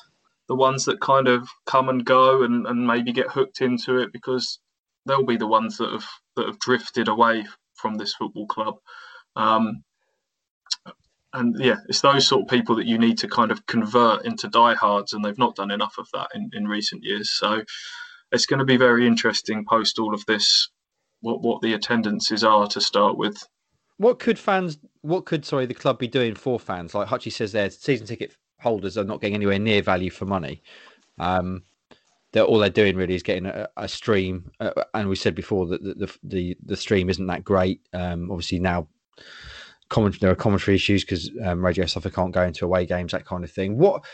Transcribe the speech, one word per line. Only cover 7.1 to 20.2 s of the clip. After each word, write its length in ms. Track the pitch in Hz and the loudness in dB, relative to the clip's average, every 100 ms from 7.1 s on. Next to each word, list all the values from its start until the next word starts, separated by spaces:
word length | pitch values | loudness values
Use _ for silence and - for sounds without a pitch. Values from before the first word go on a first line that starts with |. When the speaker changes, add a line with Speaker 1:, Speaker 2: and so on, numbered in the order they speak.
| 110 113 113 104 - _ | 2 2 2 -4 -16 _
Speaker 1:
from 220 | _ 110 107 | _ -6 -6
this 180 | 101 | -6
football 340 | - 107 107 104 | -8 -10 -10 -8
club. 280 | - 110 107 _ - - - _ - | -4 -6 -8 _ -20 -20 -20 _ -2
Um, 460 | 110 110 113 - _ _ _ _ _ _ _ _ _ - 90 - _ _ _ | 2 2 2 -4 _ _ _ _ _ _ _ _ _ -10 -10 -20 _ _ _
and 220 | 131 120 113 | -2 -2 2
yeah, 200 | 127 104 - | 2 0 -2
it's 140 | - | 2
those 260 | 139 139 - | 4 6 4
sort 140 | 117 | 2
of 80 | 98 | 2
people 260 | 127 113 113 | 0 2 0
that 100 | 98 | 2
you 120 | 113 | 4
need 200 | 117 113 | 4 2
to 100 | - | -2
kind 200 | - 113 | 0 0
of 160 | 110 - | 0 -2
convert 600 | 120 107 120 120 104 117 | -2 2 4 4 2 -2
into 240 | 113 107 | -8 -2
diehards, 640 | 110 117 113 107 101 101 | 4 4 4 2 2 -2
and 100 | 107 | -6
they've 140 | 104 104 | -6 0
not 180 | 120 - | -2 -2
done 160 | 101 | -6
enough 240 | 104 107 - | -4 -4 -6
of 120 | - | -10
that 160 | 98 87 104 | -10 -8 -10
in, 140 | 104 | -10
in 160 | 101 104 | -6 -4
recent 340 | 104 104 - 104 | -4 -4 -8 -6
years. 240 | 104 104 | -6 -4
So 340 | - 104 107 107 - - - - - _ | -2 0 -2 -4 -14 -16 -16 -18 -20 _
it's 120 | 123 - | -2 0
gonna 200 | 139 131 | 0 4
be 100 | 127 | 6
very 320 | 127 120 123 | 6 6 4
interesting 560 | 113 117 104 - 107 | 4 2 0 -4 -6
post 360 | 104 113 107 - | 0 0 0 -2
all 140 | 107 | -4
of 120 | 104 | -4